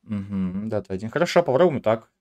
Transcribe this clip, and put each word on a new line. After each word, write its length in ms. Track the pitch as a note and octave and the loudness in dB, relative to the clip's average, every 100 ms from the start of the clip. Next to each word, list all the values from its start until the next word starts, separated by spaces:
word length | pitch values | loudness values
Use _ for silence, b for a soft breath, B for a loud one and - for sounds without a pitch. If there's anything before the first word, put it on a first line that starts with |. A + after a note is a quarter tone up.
| - | -6
Мгм, 640 | G#2 G2 G2+ F#2 F#2 A2 | -8 -4 -4 -2 -4 -4
дата 240 | G#2+ G2 | -6 -6
один. 180 | F#2+ A2 | -8 -6
Хорошо, 320 | D3 F3 F3+ | -2 2 2
попробуем 380 | F3 C3 F3 C3+ | 4 4 4 2
так. 300 | - A2+ - _ | 0 0 -4 _